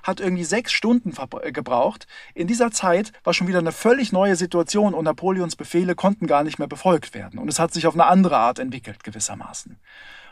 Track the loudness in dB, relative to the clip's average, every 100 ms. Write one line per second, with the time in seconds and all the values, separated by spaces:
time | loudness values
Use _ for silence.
0 | -6 -2 -2 -2 0 -2 0 -2 2 2
1 | 0 -6 -10 -8 -8 -6 -2 2 2 -2
2 | -12 -20 -14 -6 -4 0 0 2 2 2
3 | 0 -4 -2 0 0 0 0 0 0 0
4 | 0 2 2 2 0 0 0 2 2 2
5 | -2 0 0 0 -2 -6 -4 0 0 0
6 | 0 0 2 2 2 -4 -8 -2 2 2
7 | 0 -12 -14 -10 -6 -2 -2 0 0 4
8 | 6 6 6 4 2 0 -6 -8 -12 -16
9 | -16 -10 -8 -10 -14 -16 -18 -20 _ -20
10 | -20 -20 -20